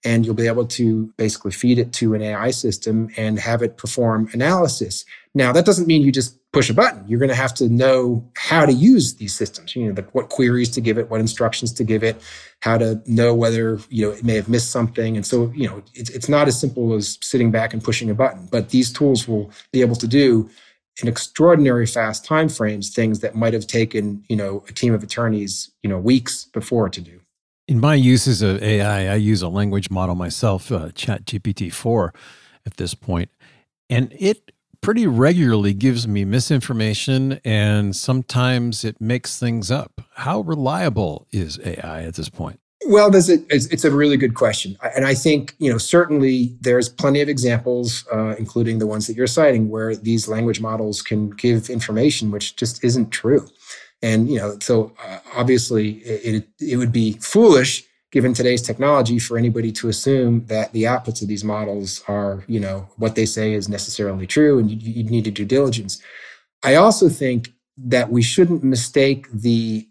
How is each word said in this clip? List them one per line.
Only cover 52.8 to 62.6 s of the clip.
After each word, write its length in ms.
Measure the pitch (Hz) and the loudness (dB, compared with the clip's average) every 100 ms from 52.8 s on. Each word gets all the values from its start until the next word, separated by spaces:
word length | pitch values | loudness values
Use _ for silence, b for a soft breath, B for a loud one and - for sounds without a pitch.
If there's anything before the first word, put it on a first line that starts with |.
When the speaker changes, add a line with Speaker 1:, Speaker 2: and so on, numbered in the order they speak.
Speaker 1:
isn't 260 | 123 127 110 | -2 0 -2
true. 380 | - 113 147 - _ B B B B | -4 0 0 0 _ B B B B
And, 260 | 117 110 120 | -2 0 0
you 100 | 131 | -2
know, 200 | 101 104 | -4 -8
so, 320 | - 117 107 - | 0 0 0 -8
uh, 160 | - 95 - | -16 -16 -12
obviously 580 | - 123 127 120 117 107 107 | -4 2 2 2 -2 -2 -6
it, 320 | 120 107 117 | -8 -8 -4
it, 140 | 110 - _ | -4 -6 _
it 160 | 156 123 | -4 -2
would 160 | 120 | 0
be 220 | 117 110 | 0 0
foolish 680 | 107 - 208 226 143 135 - - _ _ | -2 0 6 8 8 4 -2 -10 _ _
given 220 | 139 131 | 0 0
today's 280 | 120 123 123 | 2 0 0
technology 560 | 120 110 139 147 113 120 | -2 -2 2 2 2 0
for 180 | 117 117 | -2 -2
anybody 360 | 120 117 113 | 0 0 -4
to 160 | 110 117 | -4 -4
assume 560 | 107 - 135 120 117 117 | -2 0 2 2 0 0
that 260 | 110 110 | -4 -4
the 120 | 113 | -2
outputs 380 | 113 123 123 110 | 0 -2 -4 -8
of 60 | 101 | -6
these 140 | 104 | -6
models 640 | 104 104 104 101 98 - - | -4 -4 -6 -6 -8 -10 -6
are, 380 | 101 101 98 95 | -4 -4 -6 -6
you 140 | 113 | -4